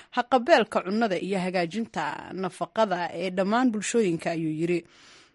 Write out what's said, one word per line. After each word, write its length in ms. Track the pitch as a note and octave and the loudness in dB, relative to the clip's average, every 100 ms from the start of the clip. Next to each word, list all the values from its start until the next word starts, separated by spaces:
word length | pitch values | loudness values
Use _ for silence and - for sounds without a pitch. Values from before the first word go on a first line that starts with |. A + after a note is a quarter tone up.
| - | -6
haqabeelka 720 | - A#3+ B3+ B3+ D4+ G#3 G#3 | -4 2 2 6 4 4 -2
cunnada 340 | F3+ G#3+ A#3 E3+ | -2 0 0 0
iyo 200 | F3+ F#3+ | -2 -2
hagaajinta 960 | F#3 F#3 E3+ G3+ A3 F3+ D3 - - | -2 -2 -2 -4 -6 -4 -4 -6 -10
nafaqada 800 | F#3 F#3 - E3+ - A3 F3 F3 | -6 -6 -6 -6 0 0 0 -4
ee 160 | E3+ F#3 | -4 -4
dhammaan 400 | F#3 F#3+ A#3 B3+ | -2 0 2 2
bulshooyinka, 600 | G#3+ F#3+ A#3 G3 D#3+ E3+ | 0 0 0 2 0 -2
ayuu 240 | E3 D#3+ D#3 | -4 -4 -2
yidhi. 200 | E3+ E3+ - - - - _ | -2 -2 -4 -18 -20 -20 _